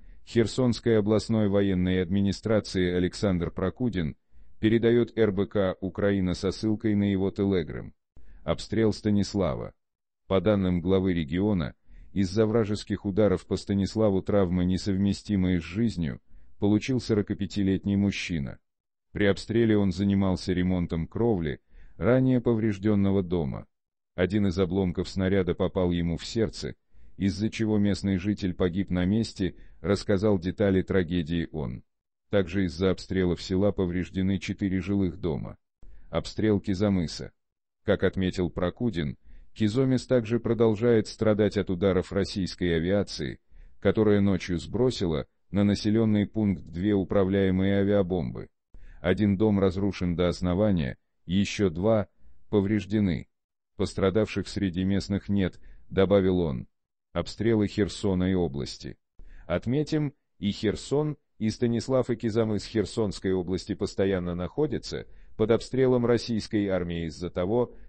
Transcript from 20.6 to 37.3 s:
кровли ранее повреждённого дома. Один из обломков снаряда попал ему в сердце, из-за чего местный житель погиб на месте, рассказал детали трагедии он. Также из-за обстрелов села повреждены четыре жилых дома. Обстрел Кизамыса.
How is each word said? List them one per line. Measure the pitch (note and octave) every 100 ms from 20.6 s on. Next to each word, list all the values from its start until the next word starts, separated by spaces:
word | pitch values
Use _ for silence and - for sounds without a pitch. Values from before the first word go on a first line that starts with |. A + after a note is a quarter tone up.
| F2+ F2+ F2 E2 D#2+
кровли | G2+ A#2 G2+ D#2 B1 _ - - -
ранее | F#2+ B2+ C3 B2+
повреждённого | A#2+ A2+ A2 F#2+ G#2 G#2 G2 G2
дома. | F2+ F2 C#2+ G#1+ - _ _ _ _ -
Один | F2+ G#2+ G2+
из | F2
обломков | F#2 F#2+ F#2 E2 F2
снаряда | F#2+ F#2 G2 F2
попал | E2+ F2+ F#2+ F2+
ему | F2 E2+ E2
в | -
сердце, | A2+ G#2 - C2 - _ - - -
из-за | G2 F#2 A2
чего | - A2 G#2+
местный | G2+ F#2+ G2+ F#2+
житель | G2 G2+ F#2+ F2
погиб | F#2 F2 F#2+
на | F2+ F#2
месте, | A2 A2 - F#2 - - -
рассказал | E2+ G2+ - G2+ G#2+ G2+
детали | F2 F2 G2+ F#2
трагедии | F2 F#2+ E2 F2 D#2 E2+ D#2+
он. | D#2+ C2 A#1+ - _ _ _ -
Также | G#2 F2 F#2+ F#2
из-за | D2+ F#2+
обстрелов | F2+ - F#2 F2+ E2
села | - F#2+ G2+
повреждены | F#2+ F#2 F2+ E2 F#2+ F#2+ F#2+
четыре | - G2 G2+ F#2
жилых | F2+ G2+ F#2+ D2+
дома. | E2+ C2+ G#1 - _ _ - - -
Обстрел | E2 C#2+ - G#2+ G2+
Кизамыса. | G2 F2+ G#2+ F#2+ D#2 - C2